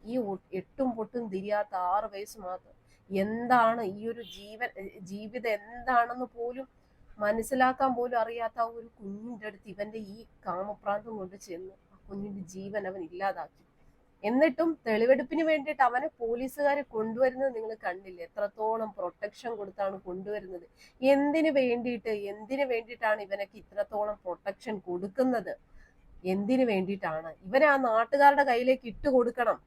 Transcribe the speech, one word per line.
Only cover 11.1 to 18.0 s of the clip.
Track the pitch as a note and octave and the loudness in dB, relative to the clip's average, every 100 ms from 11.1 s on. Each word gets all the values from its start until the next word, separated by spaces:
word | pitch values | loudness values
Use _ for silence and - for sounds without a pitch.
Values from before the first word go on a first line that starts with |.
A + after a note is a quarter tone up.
| A3 | -10
കൊണ്ട് | F#3 G3 | -10 -14
ചെന്ന് | - E3+ F#3 F#3+ _ | -12 -12 -12 -18 _
ആ | G3 - | _ -14
കുഞ്ഞിന്റെ | G3 G3+ G3 | -10 -8 -10
ജീവൻ | F3 F#3+ G3 G#3 G3 | -12 -12 -6 -6 -6
അവൻ | F#3+ | -8
ഇല്ലാതാക്കി. | D#3+ F3 G3 F3+ D3+ _ _ _ _ _ _ _ | -10 -4 -4 -4 -10 _ _ _ _ _ _ _
എന്നിട്ടും | G3+ B3+ D#4+ B3+ E4 D#4 A#3+ | 0 4 4 4 0 0 0
തെളിവെടുപ്പിന് | G#3+ A#3 C4+ C4+ D#4+ | 2 6 4 4 0
വേണ്ടിയിട്ട് | D#4+ D#4 C#4 D4 | 2 2 0 2
അവനെ | B3+ A#3+ D4+ _ | 2 2 -2 _
പോലീസുകാര് | A#3 A#3+ C4 D4 C#4+ C#4+ C4+ | -4 -2 -4 0 2 2 -2
കൊണ്ടുവരുന്നത് | A3 A3 A3+ C4 B3+ C4+ A#3 | -4 -4 2 2 2 -2 -2
നിങ്ങൾ | A3 A3 G3+ | -8 -6 -6
കണ്ടില്ലേ? | F3+ | -6